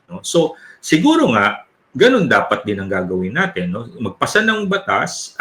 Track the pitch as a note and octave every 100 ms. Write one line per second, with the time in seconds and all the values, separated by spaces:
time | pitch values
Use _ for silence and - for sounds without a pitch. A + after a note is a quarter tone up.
0 | - F2 - E3+ D#3 - - - - D#3+
1 | C4 D#4+ C4+ A2 G#2 - - _ _ C3
2 | A3 C4 D3 G#2 - G#2 G#2+ G2 F#2+ F#2+
3 | F#2 F#2 F#2 C3+ F#3+ - F2+ G2 A#2 -
4 | G#2 - - G#3 A3 G#3+ G3+ F#3+ - G2
5 | E3+ - - -